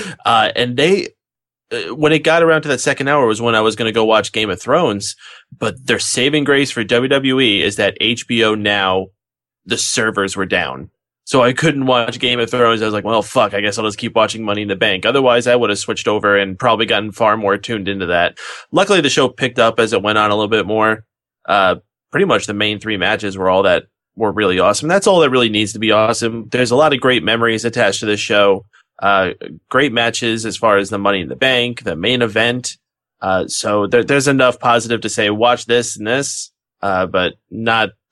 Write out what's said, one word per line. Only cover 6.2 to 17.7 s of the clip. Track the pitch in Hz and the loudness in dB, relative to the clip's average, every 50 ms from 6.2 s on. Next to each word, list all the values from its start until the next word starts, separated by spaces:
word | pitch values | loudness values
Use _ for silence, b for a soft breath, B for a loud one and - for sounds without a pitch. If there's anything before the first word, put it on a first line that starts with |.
| 123 147 147 151 143 | 0 0 0 0 2
grace | 143 139 139 143 - - | 2 2 2 0 -2 -4
for | 120 110 | -6 -4
W | 95 120 120 127 131 | 0 0 0 2 2
W | 139 139 135 135 131 131 | 0 0 0 0 0 2
E | 135 113 101 98 73 | 2 2 2 2 0
is | 95 98 | -2 0
that | - 104 98 98 - | 0 -2 -2 -2 -2
H | 95 110 120 120 - | -2 -2 -2 -4 -6
B | - 120 113 110 | -4 0 2 2
O | 110 107 | 2 2
Now, | 107 104 104 104 101 98 95 92 95 95 95 _ _ _ _ _ _ _ _ _ _ _ | 0 0 0 0 0 2 0 0 0 -2 -6 _ _ _ _ _ _ _ _ _ _ _
the | - - - | -8 -6 -4
servers | - - - 127 110 110 98 101 98 95 - | -4 -4 -2 -2 -2 -2 0 -2 -4 -4 -4
were | 98 98 | -6 -4
down. | 90 98 92 82 67 65 65 78 - _ _ _ _ _ _ _ | -2 -2 -2 -2 -4 -6 -10 -14 -16 _ _ _ _ _ _ _
So | - - 135 | -2 2 2
I | 120 123 127 | 4 4 2
couldn't | - 160 160 143 139 131 | 2 0 0 0 0 0
watch | 131 127 120 117 110 110 - | 2 2 2 0 -2 -4 -4
Game | 131 123 123 120 | -2 -2 0 0
of | 117 113 | -2 -2
Thrones. | - 123 120 113 113 107 110 | 0 2 2 2 2 2 0
I | |
was | 107 107 | -2 -2
like, | 104 98 | -2 -2
"Well, | 104 113 110 107 | 0 0 0 0
fuck, | - - 131 110 98 101 | 0 0 0 0 0 0
I | 101 104 | -2 -2
guess | 107 101 113 | -2 -2 -2
I'll | 110 | -4
just | 107 101 | -4 -6
keep | - 120 113 - | -6 -6 -2 0
watching | 113 110 104 110 110 113 | 0 0 0 0 -4 -6
Money | 104 101 104 | -4 -4 -4
in | 104 101 | -4 -4
the | 98 | -2
Bank." | 92 117 107 95 95 92 | 0 0 0 0 0 0
Otherwise, | 110 127 139 135 123 120 120 120 | 0 0 2 4 4 4 2 2
I | 123 120 | 2 2
would | 123 117 101 | 2 2 0
have | 104 101 | -2 -2
switched | - - 110 - - | -4 -6 -6 -4 -2
over | - 107 107 98 104 101 | -2 -2 0 0 0 0
and | 101 98 95 95 95 | 0 -2 -2 -4 -2
probably | 131 120 110 107 113 | 0 0 2 2 0
gotten | 107 113 104 107 107 95 | 0 -2 -2 -4 -6 -4
far | - 117 107 104 110 | 0 0 2 2 2
more | 104 98 101 | 0 0 -2
tuned | 104 104 - | -2 -2 -6